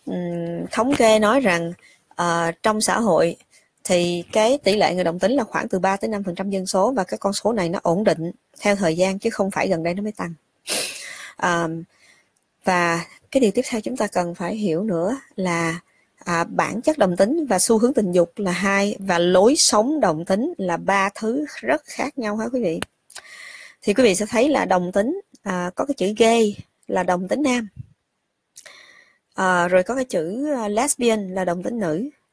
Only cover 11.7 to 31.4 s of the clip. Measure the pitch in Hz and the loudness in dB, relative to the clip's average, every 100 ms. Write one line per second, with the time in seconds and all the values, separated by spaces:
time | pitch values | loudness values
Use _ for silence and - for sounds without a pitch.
11.7 | 165 175 _ _ _ _ _ _ _ - | -6 -12 _ _ _ _ _ _ _ 0
12.7 | 180 170 170 - - - 269 226 240 262 | 2 2 0 -4 -16 -2 2 2 2 -2
13.7 | 240 233 254 202 190 175 175 175 220 208 | -4 -4 -4 -2 0 -2 -4 -6 -2 -2
14.7 | 160 220 170 180 269 - - 185 170 165 | 0 0 -2 -2 -4 -8 -6 -2 0 -2
15.7 | 170 _ _ _ _ - 170 170 175 160 | -4 _ _ _ _ -4 -2 -2 -2 -2
16.7 | 214 311 302 190 175 202 339 277 185 - | 0 0 2 2 2 2 2 0 0 2
17.7 | 220 240 277 185 175 170 - 196 180 196 | 4 2 2 2 2 0 0 -4 0 0
18.7 | 196 202 - 190 175 175 185 214 302 - | 2 0 -2 0 2 4 6 6 4 4
19.7 | 214 240 311 202 156 170 196 302 339 185 | 4 2 2 0 0 -2 -2 -2 -4 -4
20.7 | 170 170 196 196 - 220 262 294 - 226 | -4 0 0 0 -4 -4 -4 -6 -8 -4
21.7 | 302 - - 277 277 220 214 233 254 190 | -4 -4 -8 -8 -6 -6 -4 -4 -2 -2
22.7 | 170 - _ - - - - - - - | -4 -8 _ -20 -20 -20 -20 -20 -20 -20
23.7 | _ - 208 240 180 208 226 285 240 185 | _ -2 2 4 2 0 2 2 2 2
24.7 | 185 180 196 226 381 - _ 202 180 180 | 0 0 -2 -2 -4 -10 _ -6 -6 -4
25.7 | - 285 277 190 214 226 233 214 202 - | -4 -4 -2 -2 2 4 4 2 -2 -14
26.7 | _ - 196 180 180 190 247 294 247 214 | _ -6 -2 0 -2 -2 -2 0 -2 -4
27.7 | - - _ _ _ _ _ _ - - | -14 -20 _ _ _ _ _ _ -20 -20
28.7 | - - - _ _ _ - 185 180 175 | -20 -20 -20 _ _ _ -2 2 2 4
29.7 | 185 185 262 254 185 160 226 302 269 208 | 2 2 -2 -2 -4 -4 -4 -4 -2 -2
30.7 | 208 277 - 240 220 190 185 | 0 0 0 0 0 -2 -4